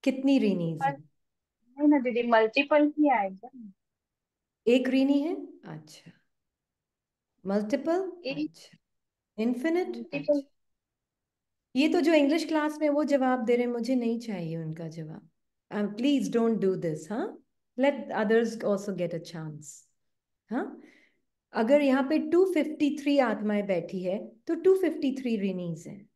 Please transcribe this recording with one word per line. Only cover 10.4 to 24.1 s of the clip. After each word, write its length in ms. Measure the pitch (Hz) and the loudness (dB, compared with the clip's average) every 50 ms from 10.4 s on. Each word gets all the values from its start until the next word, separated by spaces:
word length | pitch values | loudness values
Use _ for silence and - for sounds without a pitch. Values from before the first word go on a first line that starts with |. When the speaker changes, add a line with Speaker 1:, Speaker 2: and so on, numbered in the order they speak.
| 277 _ _ _ _ _ _ _ _ _ _ _ _ _ _ _ _ _ _ _ _ _ _ _ _ _ _ | 0 _ _ _ _ _ _ _ _ _ _ _ _ _ _ _ _ _ _ _ _ _ _ _ _ _ _
Speaker 1:
ये 120 | 254 294 311 | 0 0 2
तो 120 | 311 349 | 2 2
जो 120 | 277 320 | 4 4
इंग्लिश 320 | 330 302 285 269 311 330 320 | 4 4 4 4 2 0 -2
class 340 | - 320 302 294 302 302 302 | -2 -2 -2 -2 -2 -4 -2
में 80 | 311 294 | 0 0
वो 160 | 285 294 302 | 2 0 0
जवाब 400 | 254 285 269 262 254 254 254 226 | 2 0 2 2 0 0 0 0
दे 120 | 220 240 | 0 0
रहे 100 | 240 240 | 0 0
हैं, 60 | 240 | -2
मुझे 220 | 240 240 226 240 262 | -2 -4 -2 -2 -2
नहीं 260 | 247 233 226 233 233 | 0 0 -2 -4 -4
चाहिए 380 | - 226 202 180 170 160 165 165 | -6 -8 -8 -6 -6 -6 -6 -6
उनका 300 | 160 156 160 165 170 160 | -8 -8 -8 -10 -10 -12
जवाब। 400 | 156 170 156 156 160 - - _ _ _ _ _ _ _ _ _ | -10 -12 -12 -12 -14 -16 -18 _ _ _ _ _ _ _ _ _
Um, 160 | - 208 208 202 | -4 -4 -4 -4
please 420 | 208 214 240 285 285 262 202 - | -4 -2 0 2 2 2 0 0
don't 260 | - 233 226 226 226 196 | 0 0 2 2 0 2
do 120 | 196 190 185 | 0 0 0
this, 240 | 170 165 165 151 151 - - | 0 -4 -4 -6 -6 -8 -8
huh? 320 | 208 247 359 453 - - _ _ _ _ _ _ _ 240 | -6 -6 -6 -6 -8 -16 _ _ _ _ _ _ _ 0
Let 140 | 262 285 285 - - - - | 0 0 0 -2 -8 -6 -4
others 320 | 185 220 202 226 233 233 214 214 - - | -2 2 4 4 4 4 2 -4 -4 -2
also 240 | 185 202 196 - 208 | -2 -2 -2 -2 -6
get 260 | 190 170 175 170 175 | -4 -4 -4 -4 -4
a 60 | 160 160 - | -8 -10 -12
chance, 340 | - 160 160 156 151 151 147 - - - _ _ _ _ _ _ _ _ _ _ _ _ _ _ | -12 -12 -12 -12 -12 -14 -18 -20 -20 -20 _ _ _ _ _ _ _ _ _ _ _ _ _ _
huh? 300 | 214 262 392 - - - - - _ _ _ _ _ _ _ _ _ _ _ _ | -6 -6 -6 -6 -10 -16 -20 -20 _ _ _ _ _ _ _ _ _ _ _ _
अगर 300 | - - 233 220 285 294 | -2 -2 4 4 4 6
यहाँ 200 | 294 269 254 277 269 269 | 6 4 4 2 2 2
पे 100 | 311 294 | 0 0
टू 340 | - - 330 349 381 370 - | 2 2 4 4 4 4 2
फिफ्टी 440 | 311 285 294 302 - 302 285 - - | 0 0 -2 -2 0 0 0 0 -2
थ्री 160 | - 294 285 277 | 0 2 4 4
आत्माएं 480 | 254 226 208 214 208 214 208 208 196 | 4 2 0 -2 -2 -2 0 0 0
बैठी 380 | 196 190 170 165 - 196 185 180 | 0 -2 -2 -2 -6 -8 -6 -4
है, 240 | 180 | -4